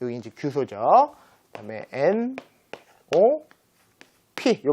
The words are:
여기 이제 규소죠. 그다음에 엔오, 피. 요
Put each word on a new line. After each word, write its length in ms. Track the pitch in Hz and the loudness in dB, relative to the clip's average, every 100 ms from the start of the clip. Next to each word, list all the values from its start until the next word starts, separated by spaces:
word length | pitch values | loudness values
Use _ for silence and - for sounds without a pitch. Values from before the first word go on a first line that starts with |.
여기 140 | 123 120 | -10 -8
이제 160 | 113 - | -12 -8
규소죠. 440 | 147 135 127 101 127 226 294 - _ _ _ | -6 -4 -6 -2 4 4 4 -2 _ _ _
그다음에 340 | - 107 110 - | -18 -14 -14 -10
엔오, 1500 | 127 156 220 240 262 - _ _ - _ _ - 160 226 302 - _ _ _ _ _ - _ _ - | -2 0 0 -4 -8 -18 _ _ -20 _ _ -2 4 4 2 -6 _ _ _ _ _ -20 _ _ -4
피. 220 | 254 202 | 0 0
요 60 | 139 | 0